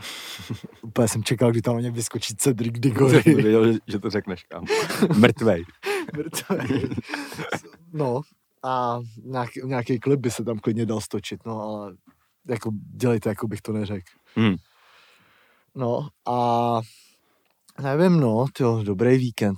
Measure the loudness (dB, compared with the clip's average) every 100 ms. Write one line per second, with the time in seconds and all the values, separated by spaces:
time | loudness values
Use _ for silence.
0 | -16 -14 -14 -14 -12 -12 -14 -18 -6 0
1 | 0 0 -2 2 2 2 0 -2 -2 -4
2 | -6 -6 -8 -2 0 0 -2 0 0 4
3 | 8 8 8 6 6 6 6 2 -2 -6
4 | -4 -4 -4 -8 -12 -10 -4 -2 -2 0
5 | 2 6 6 6 0 0 -2 -10 -6 -6
6 | -6 -8 -8 -8 -6 -4 -2 -4 -4 -6
7 | -8 -10 -12 -12 -10 -10 -12 -20 -10 -4
8 | -2 -4 -8 _ _ _ -4 -2 -2 -4
9 | -8 -16 -8 -6 -6 -8 -6 -4 -2 -2
10 | 0 0 0 -4 -4 -4 -2 0 -2 -4
11 | -4 -8 -8 -12 -10 -10 -8 -10 -12 -18
12 | _ _ _ _ -8 -6 -6 -8 -10 -2
13 | 0 2 0 -4 -6 -8 -6 -6 -6 -8
14 | -12 _ _ 0 0 0 -6 _ _ _
15 | _ _ _ _ _ _ _ -6 -2 -2
16 | -6 -10 -4 0 2 2 2 0 -4 -12
17 | _ _ _ _ _ _ _ -8 -2 4
18 | 4 6 4 2 0 0 2 2 0 2
19 | 4 4 2 0 -2